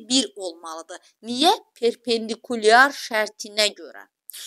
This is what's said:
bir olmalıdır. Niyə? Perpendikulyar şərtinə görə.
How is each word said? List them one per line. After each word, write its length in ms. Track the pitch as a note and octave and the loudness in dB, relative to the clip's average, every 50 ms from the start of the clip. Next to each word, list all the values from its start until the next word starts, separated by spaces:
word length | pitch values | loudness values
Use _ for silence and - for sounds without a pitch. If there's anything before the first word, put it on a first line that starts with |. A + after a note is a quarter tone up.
| A3+ G#3+ | -4 0
bir 240 | B3+ C4+ A#3 - - | 0 0 0 0 -6
olmalıdır. 680 | G3+ F#3+ F3+ E3 E3+ E3+ E3 D#3+ E3 E3 - F3+ - _ _ _ _ - A3+ | -8 -10 -10 -10 -10 -14 -14 -14 -14 -14 -16 -16 -18 _ _ _ _ -10 -8
Niyə? 240 | B3 B3 - F4+ G#4+ - - _ _ | -4 2 2 2 2 0 -4 _ _
Perpendikulyar 1200 | - A#3+ A#3 A#3 - - B3 A3+ A3+ A3 A3 A#3 - _ - B3 A3+ G#3 G#3+ A3+ B3 C4+ C#4+ - | -2 -2 -2 -2 -2 -4 -2 -2 -2 -2 -6 -10 -10 _ -8 -6 2 4 6 8 8 6 6 2
şərtinə 720 | - - - A#3+ G#3+ G#3+ - - - - G#3+ G#3 G#3+ G#3+ G3+ G3+ | -6 -10 -6 -4 -2 -4 -4 -6 -14 -16 -10 -2 0 0 0 0
görə. 320 | F3+ E3 B2+ G#2+ G2+ G2 _ _ _ _ _ - - - | -6 -18 -20 -20 -20 -20 _ _ _ _ _ -18 -16 -14